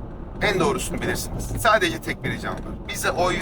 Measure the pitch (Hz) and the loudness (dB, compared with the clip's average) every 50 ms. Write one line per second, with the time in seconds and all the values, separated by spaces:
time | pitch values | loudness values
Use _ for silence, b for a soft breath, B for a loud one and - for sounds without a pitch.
0 | - - - - - - - - - 208 196 185 165 151 202 - - - - 123 | -10 -10 -10 -10 -10 -10 -6 0 0 2 4 4 4 2 2 0 -2 -4 -4 -2
1 | - 180 170 - - - - - - - - - - 220 214 220 185 165 160 156 | 0 -2 -2 -2 -2 -4 -4 -6 -4 -4 -4 2 6 6 6 6 4 2 0 -2
2 | - 160 135 - - - - - - - 180 - - - - - - - - - | -4 -4 -6 -2 -2 -4 -4 -2 -4 -4 -4 -4 -6 -8 -8 -8 -6 -6 -4 0
3 | - 180 - 165 180 180 175 - | 0 0 2 4 2 2 2 0